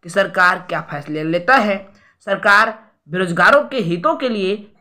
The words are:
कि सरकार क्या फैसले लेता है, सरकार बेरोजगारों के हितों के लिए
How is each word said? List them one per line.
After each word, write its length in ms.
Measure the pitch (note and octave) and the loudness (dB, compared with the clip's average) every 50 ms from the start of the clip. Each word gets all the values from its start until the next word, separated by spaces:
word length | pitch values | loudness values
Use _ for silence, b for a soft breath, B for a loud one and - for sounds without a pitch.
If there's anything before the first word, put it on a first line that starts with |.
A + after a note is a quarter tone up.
| _ | _
कि 60 | F3 | -6
सरकार 560 | E3 G3+ G3 F#3 - F#3+ F3+ F3+ F#3 F#3 F3+ - | -2 -2 -2 -2 0 2 2 2 2 0 -6 -8
क्या 120 | E3+ D#3 | -8 -8
फैसले 420 | D3+ - E3 C#3+ C#3+ - D3+ D#3 D#3 | -8 -8 -10 -12 -8 -8 -8 -6 -4
लेता 320 | D#3+ E3 F3 F3 - C4 | -2 -2 -2 2 2 2
है, 320 | C4 G#3+ G#3 G3 G3 - - b b b b b b _ - | 2 4 0 -2 -4 -6 -14 b b b b b b _ -6
सरकार 520 | G3 F#3 E3+ G#3+ G3+ G3+ A3 A3+ G#3+ - _ _ _ _ _ _ | -6 -2 2 4 4 4 4 2 0 -8 _ _ _ _ _ _
बेरोजगारों 540 | D3+ F3+ F#3+ F3 E3+ E3 F3 G3 C4+ C#4+ D4 | -4 -4 -2 -2 0 2 4 6 6 4 2
के 160 | - - C4 | 0 -4 -4
हितों 360 | G#3 E3 E3+ F3 F3 D#4 E4 | -2 -2 -4 -2 0 -2 -2
के 140 | - C#4 B3+ | 0 -2 -4
लिए 420 | A3+ G#3+ F#3+ F#3 G3+ G#3+ - - _ _ | -2 -2 -2 -2 -4 -6 -8 -16 _ _